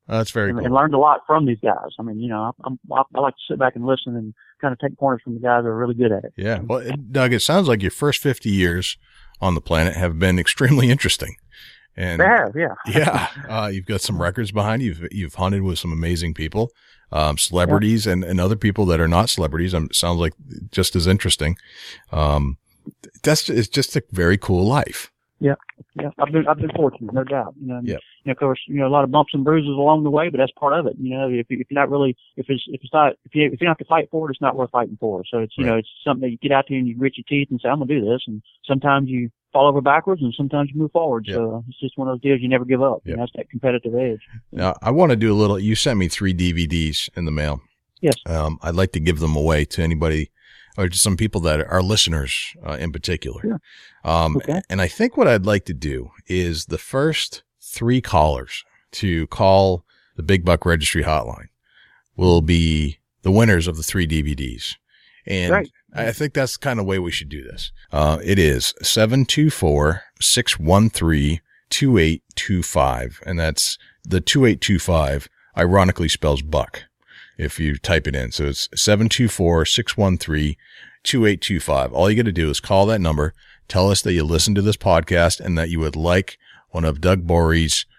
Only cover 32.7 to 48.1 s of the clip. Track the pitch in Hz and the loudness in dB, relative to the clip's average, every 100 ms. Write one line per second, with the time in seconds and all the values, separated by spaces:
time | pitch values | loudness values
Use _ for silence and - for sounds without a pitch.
32.7 | - 127 156 143 - - 151 147 120 175 | -14 -2 2 2 0 -4 0 0 2 0
33.7 | 160 165 165 147 160 156 131 135 135 123 | 0 0 0 0 -4 -6 -2 -2 -2 -2
34.7 | 120 110 107 113 92 - 117 110 - 123 | -2 -2 -4 -6 -4 -4 -4 -4 -4 -2
35.7 | 113 110 - 147 131 127 117 147 139 139 | 0 -4 -8 -4 -2 -4 -4 0 2 2
36.7 | 135 123 117 135 - - 143 143 123 123 | -2 -2 -2 -4 -4 -4 -2 -2 -2 0
37.7 | 147 131 147 104 123 - 107 - _ - | 0 0 -2 0 -2 -4 -14 -14 _ -4
38.7 | 135 143 139 131 127 120 _ _ 139 143 | -2 2 2 0 -2 -4 _ _ 4 4
39.7 | 139 135 151 190 185 123 117 139 147 143 | 4 4 2 2 -2 -2 -2 -2 -2 -2
40.7 | 147 156 170 160 117 101 95 113 113 120 | -2 -2 0 0 -2 -4 -4 -4 -6 -12
41.7 | - 135 - 131 123 139 131 123 131 127 | -10 -10 -6 -6 -2 0 0 2 0 2
42.7 | 127 135 113 - 113 120 - - 143 131 | 2 0 -2 -6 -8 -8 -10 -12 -4 -2
43.7 | 123 117 120 131 107 - 113 - - 92 | -2 -2 -2 -2 -6 -12 -20 -12 -4 -4
44.7 | - 113 147 170 113 110 104 104 101 104 | -2 0 4 4 4 4 4 2 2 0
45.7 | 107 147 107 87 - 98 87 90 85 80 | 0 0 0 0 -2 -2 0 0 0 0
46.7 | 82 78 76 - 92 82 76 73 71 - | 0 -2 -4 -6 -6 -4 -2 -2 -4 -10
47.7 | _ _ - 160 | _ _ -4 -2